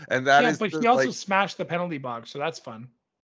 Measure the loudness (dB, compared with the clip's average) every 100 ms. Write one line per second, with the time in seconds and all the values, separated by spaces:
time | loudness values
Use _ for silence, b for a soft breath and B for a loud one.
0 | -4 0 4 6 6 2 -2 0 2 4
1 | 2 -2 -2 0 0 -4 -6 -4 -4 -6
2 | -8 -10 -10 -8 -8 -8 -14 -16 -18 _
3 | _ _